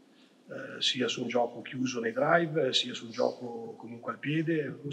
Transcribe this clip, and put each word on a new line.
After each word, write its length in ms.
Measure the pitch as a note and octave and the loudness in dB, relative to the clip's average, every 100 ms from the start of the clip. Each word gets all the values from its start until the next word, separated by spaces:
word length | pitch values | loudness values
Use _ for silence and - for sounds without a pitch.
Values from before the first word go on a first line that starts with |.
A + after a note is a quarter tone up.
| - - - - - | -20 -20 -20 -20 -14
eh, 340 | - - - | -12 -10 -2
sia 260 | - B2+ A#2 | 0 2 0
su 160 | - | 0
un 40 | A#2+ | 2
gioco 340 | A#2+ A#2+ - | 2 2 0
chiuso 380 | - C3 B2+ B2 | -8 -2 -2 0
nei 120 | A2+ | 0
drive, 640 | A#2 D3 E3+ E3+ D3+ C3 | 2 6 6 4 2 4
sia 200 | - B2 | 2 0
su 120 | - A#2 | -4 -6
un 60 | |
gioco 640 | A2+ B2 A#2+ B2 A#2 A2+ - | 0 2 0 -6 -8 -10 -10
comunque 340 | A2+ A#2 - | -12 -10 -8
al 60 | - | -6
piede. 640 | C#3 D#3 D#3+ D#3+ C#3 - C#3+ | -2 0 2 0 -2 -6 -6